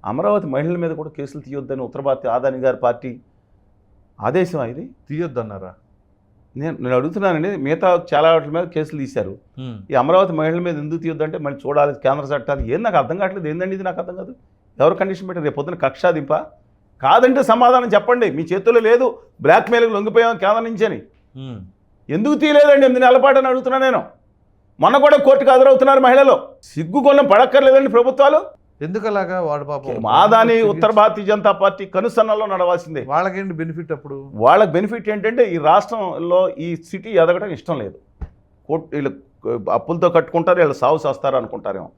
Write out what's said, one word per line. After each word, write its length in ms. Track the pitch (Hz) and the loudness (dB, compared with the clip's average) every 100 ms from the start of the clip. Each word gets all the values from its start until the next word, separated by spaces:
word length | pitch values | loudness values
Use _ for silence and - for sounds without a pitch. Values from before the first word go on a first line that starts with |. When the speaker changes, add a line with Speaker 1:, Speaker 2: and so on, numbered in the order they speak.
Speaker 1:
అమరావతి 420 | - 120 196 208 165 | -10 -6 -2 -2 -2
మహిళల 300 | 131 156 175 | -6 -4 -4
మీద 140 | 170 | -6
కూడా 200 | 156 156 | -8 -12
కేసులు 320 | 151 139 151 | -12 -14 -14
తీయొద్దని 400 | 131 143 127 135 | -14 -14 -10 -10
ఉత్తర 180 | 120 - | -10 -8
భారతీయ 300 | 123 131 123 | -4 -4 -2
అదానీ 280 | 120 135 131 | -2 -2 -2
గారి 180 | 127 123 | -4 -2
పార్టీ 440 | 123 120 131 120 _ _ _ _ _ _ _ _ _ _ | -2 -4 -8 -16 _ _ _ _ _ _ _ _ _ _
ఆదేశం 440 | 107 156 180 165 | -4 -2 -2 -4
ఇది. 260 | 117 127 254 _ _ | -8 -10 -16 _ _
Speaker 2:
తీయొద్దన్నారా? 640 | 147 170 120 107 98 92 90 _ _ _ _ _ _ _ - | -8 -8 -8 -10 -12 -16 -20 _ _ _ _ _ _ _ -10
Speaker 1:
నేను, 200 | 151 151 | -10 -8
నేను 160 | 127 127 | -2 -2
అడుగుతున్నానండి, 600 | 143 202 196 160 170 196 | -2 -4 -2 -2 -4 -6
మిగతా 500 | 139 139 185 175 175 | -4 -2 0 0 0
చాలా 180 | 147 160 | 0 2
వాటి 180 | 165 143 | 2 0
మీద 180 | 160 175 | -6 -6
కేసులు 320 | 160 151 151 | -6 -8 -8
తీశారు, 380 | 135 - 95 98 _ - | -8 -6 -8 -10 _ -18
Speaker 2:
Hmm. 280 | 127 110 95 | -16 -16 -4
Speaker 1:
ఈ 40 | |
అమరావతి 380 | 131 131 180 190 | -2 2 2 2
మహిళల 260 | 160 156 170 | -2 -4 -4
మీద 200 | 175 156 | -6 -6
ఎందుకు 220 | 147 165 | -8 -8
తీయొద్దంటే 380 | 160 160 156 156 | -8 -6 -6 -6
మళ్ళీ 220 | 147 139 127 | -10 -10 -4
చూడాలి 280 | 143 143 | 0 0
కేంద్ర 420 | 139 131 143 139 143 | 0 -2 -2 -4 -6
చట్టాలు. 240 | - 139 | -6 -6
ఏం 220 | 113 147 | -4 -4
నాకు 140 | 233 175 | -2 -2
అర్థం 220 | 120 170 | -2 -4
కావట్లేదు, 300 | 190 196 156 | -6 -6 -8
ఏందండి 260 | 160 185 | -8 -8
ఇది, 80 | 190 | -6
నాకు 180 | 185 170 | -8 -8
అర్థం 160 | 180 180 | -10 -12
కాదు. 180 | 190 254 _ _ _ _ | -16 -18 _ _ _ _
ఎవరు 140 | 143 | 0
కండిషన్ 340 | 190 190 185 185 | 0 -4 -6 -10
పెట్టారు? 160 | 175 | -6
రేపు 120 | 151 143 | -6 -6
పొద్దున 180 | 143 | -10
కక్షాదింప? 600 | 175 139 - 180 156 143 151 - _ _ _ _ _ | -4 -6 -2 -2 -2 -2 -4 -4 _ _ _ _ _
కాదంటే 400 | 131 196 254 262 | 2 4 4 2
సమాధానం 460 | 240 226 247 254 247 | 2 4 4 4 2
చెప్పండి, 420 | 202 208 247 220 | 0 2 0 0
మీ 120 | 143 | -4
చేతుల్లో 380 | 165 185 196 233 | -6 -4 2 2
లేదు, 380 | 220 240 254 - _ _ | 4 2 2 -4 _ _
బ్లాక్మెయిల్కి 540 | 139 185 208 233 233 | 4 4 4 0 0
లొంగిపోయాం 420 | 214 208 233 233 220 | -2 -2 0 0 0
కేంద్రం 280 | 190 220 | 0 0
నుంచి 220 | 226 220 214 | -2 -4 -4
అని. 160 | 135 - _ _ 131 | -4 -14 _ _ -18
Speaker 2:
Hmm. 260 | 135 113 92 _ _ _ _ | -16 -16 -18 _ _ _ _
Speaker 1:
ఎందుకు 260 | 151 240 | -4 -2
తీయలేదండి 520 | 302 302 294 294 285 269 | 0 2 4 6 6 6
ఎనిమిది 140 | 254 | 4
నెలల 200 | 254 254 | 4 6
పాటు 180 | 269 269 | 6 4
అని 80 | 262 | 2
అడుగుతున్నా 320 | 254 254 262 | -2 -2 0
నేను. 440 | 262 233 135 _ _ _ _ _ _ _ | 0 -2 -6 _ _ _ _ _ _ _
మొన్న 180 | 165 269 | 2 4
కూడా 180 | 285 285 | 6 6
కోర్టుకు 340 | 262 269 262 | 6 4 6
హాజరవుతున్నారు 500 | 254 262 262 269 269 | 6 6 6 6 4
మహిళలు. 480 | 262 262 277 202 - - | 6 6 6 4 0 -20
సిగ్గుకొన్న 580 | - - 160 220 269 277 | -16 -10 -4 0 4 4
పడక్కర్లేదండి 680 | 269 202 262 269 269 262 269 | 4 4 6 4 6 4 4
ప్రభుత్వాలు. 560 | 226 240 262 277 311 381 - _ _ | 2 2 4 4 4 -2 -18 _ _
Speaker 2:
ఎందుకు 220 | 156 196 214 | -10 -6 -4
అలాగా? 340 | 202 185 185 | -4 -4 -4
వాడు 240 | 165 147 | -4 -6
పాపం 420 | 143 147 135 113 113 | -6 -10 -8 -8 0
Speaker 1:
అదానీ 420 | 127 202 226 226 | 4 6 4 4
Speaker 2:
తిరిగి 200 | 226 220 | 2 0
Speaker 1:
ఉత్తర 220 | 170 208 | 0 0
భారతీయ 340 | 214 214 214 | 4 2 2
జనతా 280 | 196 208 208 | -2 0 2
పార్టీ 340 | 185 196 196 196 | 2 0 -2 -6
కనుసన్నల్లో 600 | 190 226 226 220 214 214 | -4 -2 0 0 0 -2
నడవాల్సిందే. 580 | 190 180 175 165 156 120 | -2 0 -2 -4 -12 -4
Speaker 2:
వాళ్ళకేంటి 460 | 147 185 185 196 | -4 -4 -6 -10
బెనిఫిట్ 380 | 160 165 160 160 | -8 -10 -10 -10
అప్పుడు? 380 | 151 139 139 139 | -12 -10 -16 -14
Speaker 1:
వాళ్ళకి 360 | 107 120 180 208 | 0 4 4 4
బెనిఫిట్ 380 | 160 202 233 208 | 0 -4 -6 -8
ఏంటంటే 460 | 214 208 240 233 | -6 -6 -2 -2
ఈ 40 | 170 | 0
రాష్ట్రంలో 920 | 151 175 175 226 190 143 170 180 185 | 2 2 2 -6 -8 -6 -2 0 0
ఈ 260 | - 165 170 | -4 -10 -10
సిటీ 340 | 170 190 220 | -10 -14 -4
ఎదగడం 400 | 202 165 175 202 | 0 2 0 -4
ఇష్టం 280 | 147 - 151 | -12 -8 -8
లేదు. 460 | 101 - _ _ - _ _ _ _ | -8 -14 _ _ -18 _ _ _ _
కోట్-, 260 | 156 160 | -8 -6
వీళ్ళు 160 | 147 139 - _ _ - 117 98 | -6 -6 -8 _ _ -8 -6 -2
అప్పులతో 400 | - - 170 165 | -4 -4 -2 2
కట్టుకుంటారు, 480 | 170 165 170 170 180 | 2 0 -4 0 2
వీళ్ళు 160 | 160 | 2
సావు 240 | 139 127 156 151 | 0 0 0 -2
చేస్తారు 280 | 127 139 131 | -4 -4 -4
అనుకుంటారేమో. 540 | 110 104 104 95 87 | -6 -10 -10 -10 -12